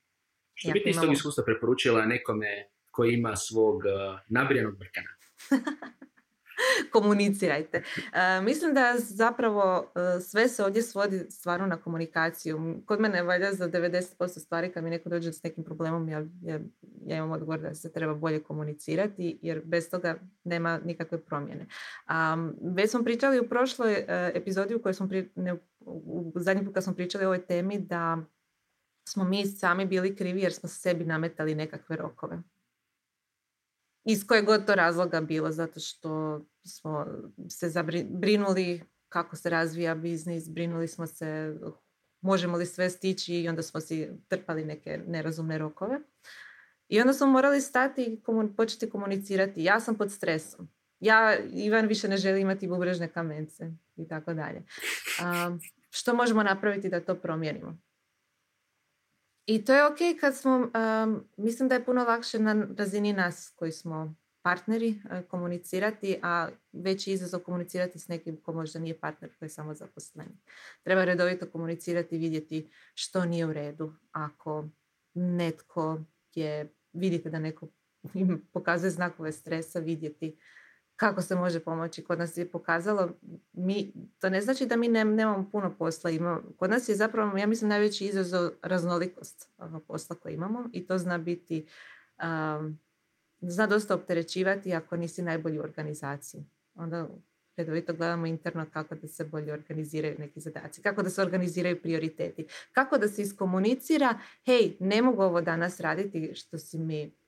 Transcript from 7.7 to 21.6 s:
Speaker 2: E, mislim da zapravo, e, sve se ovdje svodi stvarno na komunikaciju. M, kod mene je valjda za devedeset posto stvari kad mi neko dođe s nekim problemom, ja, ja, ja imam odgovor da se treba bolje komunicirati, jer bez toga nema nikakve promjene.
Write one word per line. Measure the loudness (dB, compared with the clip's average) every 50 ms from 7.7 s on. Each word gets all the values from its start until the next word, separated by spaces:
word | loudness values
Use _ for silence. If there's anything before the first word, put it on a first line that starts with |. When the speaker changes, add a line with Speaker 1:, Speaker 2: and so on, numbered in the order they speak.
| -4 -4 -4 -6 -8 -8 -8 -2 0
Speaker 2:
E, | 2 4 4 4 4
mislim | 2 2 2 2 2 2 4
da | 6 6 6 4
zapravo, | 2 0 -2 0 2 2 4 4 4 2 2 4 4 4 4 4 2 0 -2 -2 -2 0 0 0
e, | 0
sve | -2 0 2 4 4
se | 4 4 2 0
ovdje | 2 2 2
svodi | 0 0 0 0 0 0 0 -2 -4 -6
stvarno | -12 -6 -4 -2 0 0 0
na | 0 -2
komunikaciju. | -2 -4 -4 -4 -4 -4 -2 0 0 0 0 -2 -4 -6 -4 -4
M, | -2 -4 -4 -6 -6 -2
kod | 0 2 2
mene | 4 2 2
je | 2 2
valjda | 2 2 2 2 2 0
za | 0 -2
devedeset | 0 0 2 2 2 2 0 -2 -2 -4
posto | -4 -4 -4 -4 -8
stvari | -8 -4 -2 -2 -2 -2
kad | -4 -4 -4
mi | -4
neko | -4 -4 -2 -2
dođe | -2 -2 -2 -2 -6
s | -6 -8
nekim | -8 -8 -8 -8
problemom, | -8 -6 -4 -2 0 0 0 -2 -2
ja, | -4 -4 -6 -8 -10 -12
ja, | -8 -6 -6 -6 -6 -10 -14 _ -20 -20 -20 -14 -8
ja | -6 -4
imam | -4 -2 -2
odgovor | -4 -4 -4 -4 -4 -4
da | -4 -6 -8
se | -10 -12 -10
treba | -6 -4 -2 -2 -2
bolje | 0 0 0 0 -2 -2
komunicirati, | -4 -6 -6 -6 -6 -8 -8 -4 -2 0 0 0 0 -2 -4 -4 -4 -6 -4
jer | -4 -4 -4 -4 -2
bez | 0 0 0 0 -2
toga | -4 -2 -2 -2 -4 -4 -8 -16 -20 _ -6
nema | -4 -2 0 0 0 0 0 -2
nikakve | -4 -6 -6 -6 -6 -6 -6 -4
promjene. | -4 -4 -4 -4 -6 -8 -12